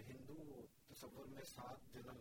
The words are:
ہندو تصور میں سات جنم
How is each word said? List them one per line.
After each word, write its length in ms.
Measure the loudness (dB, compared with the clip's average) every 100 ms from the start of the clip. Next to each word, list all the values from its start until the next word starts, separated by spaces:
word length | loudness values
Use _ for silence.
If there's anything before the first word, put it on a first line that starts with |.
| 0
ہندو 580 | 0 2 2 2 0 -2 -8 -8
تصور 400 | -4 -2 0 0
میں 160 | 2
سات 500 | 0 2 2 0 0
جنم 260 | 0 0 0